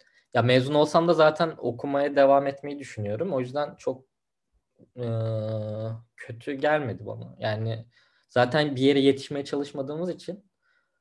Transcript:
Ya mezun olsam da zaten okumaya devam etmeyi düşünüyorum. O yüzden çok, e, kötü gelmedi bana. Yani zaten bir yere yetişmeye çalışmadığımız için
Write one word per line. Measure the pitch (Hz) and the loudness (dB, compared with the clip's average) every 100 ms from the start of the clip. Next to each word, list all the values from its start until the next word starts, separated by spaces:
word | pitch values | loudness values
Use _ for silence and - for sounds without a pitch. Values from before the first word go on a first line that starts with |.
| _ _ _ | _ _ _
Ya | 123 | 0
mezun | 117 127 131 | 4 4 4
olsam | 147 151 170 170 | 2 4 4 4
da | |
zaten | 156 156 156 165 - | 6 4 4 -2 -2
okumaya | 120 120 143 139 143 139 | -6 -4 -4 0 0 4
devam | 139 139 139 | 6 6 4
etmeyi | 139 143 143 | -6 -12 -12
düşünüyorum. | 127 - 104 107 180 | -12 -8 -6 -4 -4
O | 135 | -4
yüzden | 127 143 147 185 | -4 -6 -8 -6
çok, | - 127 _ _ _ _ _ _ _ _ _ - | -8 -8 _ _ _ _ _ _ _ _ _ -10
e, | 120 113 113 110 110 110 107 107 110 113 - _ | -6 -4 -4 -4 -4 -6 -6 -6 -8 -10 -14 _
kötü | - 117 147 | -16 -12 -10
gelmedi | 139 147 151 131 95 104 | -2 0 2 0 -6 -10
bana. | 110 113 - | -12 -14 -6
Yani | 113 107 113 110 - _ _ _ _ | -4 -2 -4 -6 -10 _ _ _ _
zaten | 123 123 151 151 127 | 2 2 2 0 2
bir | |
yere | 135 139 | 2 4
yetişmeye | 139 135 - 143 139 | 4 2 -2 -10 -6
çalışmadığımız | 143 143 143 135 151 180 | -6 -6 -8 -8 -8 -8
için | 160 - 190 _ _ _ _ _ _ | -8 -12 -14 _ _ _ _ _ _